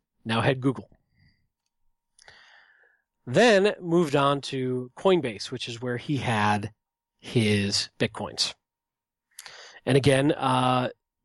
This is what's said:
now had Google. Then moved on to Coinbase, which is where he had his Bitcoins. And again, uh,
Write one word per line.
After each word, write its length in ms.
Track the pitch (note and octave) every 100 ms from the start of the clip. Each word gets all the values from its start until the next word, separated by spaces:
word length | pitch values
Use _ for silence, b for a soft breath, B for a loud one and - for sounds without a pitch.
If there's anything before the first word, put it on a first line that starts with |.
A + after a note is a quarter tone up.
| _ _
now 160 | A2 A2+
had 220 | B2+ C3
Google. 260 | C3+ - - _ _ _ _ _ _ _ _ _ _ _ _ _ b b b b b b b b _ _ B2
Then 480 | D3 A#3+ G3 G3+ -
moved 380 | F3 E3+ D3+ C#3+
on 240 | C#3 C#3+
to 480 | - C3+ B2+ B2+ B2+ -
Coinbase, 540 | F#3+ F3+ B2 G2 -
which 180 | B2+ B2
is 140 | A#2
where 160 | B2 A#2+
he 180 | - C#3
had 560 | G2+ A2 G#2 G#2 G#2 - _ _ _ _
his 720 | - A#2+ G#2+ G#2 G2+ - - -
Bitcoins. 560 | A#2 - F2 - - - _ _ _ _ _ _ _ B B B B B
And 140 | B2 C3+
again, 340 | C3+ C3+ D3
uh, 560 | - C3 B2+ B2+ B2+ B2+ - _ _